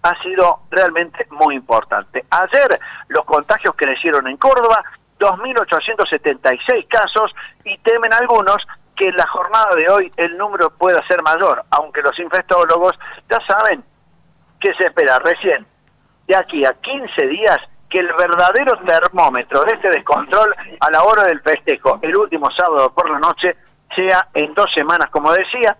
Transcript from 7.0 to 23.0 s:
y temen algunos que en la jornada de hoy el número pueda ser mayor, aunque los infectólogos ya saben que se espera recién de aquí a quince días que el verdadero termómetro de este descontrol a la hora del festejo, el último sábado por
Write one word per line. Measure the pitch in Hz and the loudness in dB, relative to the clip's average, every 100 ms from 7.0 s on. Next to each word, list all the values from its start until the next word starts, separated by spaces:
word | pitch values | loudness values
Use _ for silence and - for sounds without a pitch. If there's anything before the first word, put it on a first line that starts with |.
| 196 214 214 - - _ | 0 0 -2 -6 -20 _
y | - - | -14 -4
temen | 226 233 226 | 0 2 2
algunos | 226 247 226 190 202 - - _ | 0 2 2 2 0 -2 -18 _
que | - 190 | -2 -2
en | 180 | 0
la | 170 | -2
jornada | - - 220 214 | -2 -2 0 2
de | 175 165 | 2 2
hoy | 202 180 - | 2 0 -4
el | 170 170 | -4 -4
número | 208 196 165 | -6 -2 -2
pueda | _ 180 170 - | _ 2 2 0
ser | 180 | 0
mayor, | 156 160 185 120 - | 0 2 2 0 -2
aunque | 147 151 147 | -2 -2 -4
los | 143 151 | -4 -4
infectólogos | 170 180 - 180 170 170 180 - - - _ | -4 -4 0 0 2 4 2 0 -12 -20 _
ya | 226 - | -4 0
saben | 202 220 151 - _ _ _ _ _ _ _ | 0 0 -2 -8 _ _ _ _ _ _ _
que | 202 | -4
se | 170 | 0
espera | 180 - 143 127 | -2 2 2 2
recién | 170 175 190 139 107 _ _ _ _ _ - | 2 -2 -2 -2 -6 _ _ _ _ _ 0
de | 190 | 0
aquí | 185 156 | 0 -2
a | 135 | -2
quince | 127 - 277 247 - 135 | -2 -10 -10 -8 -4 -4
días | 165 214 156 - - _ | 0 0 0 -4 -20 _
que | 185 | -4
el | 180 | -2
verdadero | 170 175 175 180 220 277 233 185 | -2 0 2 2 2 0 -2 0
termómetro | 165 175 185 151 127 120 139 | 2 2 2 2 2 -2 0
de | 170 | 0
este | 220 196 | 0 0
descontrol | 156 - 151 143 190 214 196 - - | 0 0 -2 0 2 2 0 -10 -4
a | 147 | 0
la | 156 | 4
hora | 190 220 | 4 4
del | 190 156 | 2 0
festejo, | 151 151 - 135 131 120 | -2 -2 -2 -2 0 -2
el | 160 185 | 0 0
último | 208 160 143 | 0 -2 -2
sábado | - 175 147 131 | 0 0 2 0
por | - | 0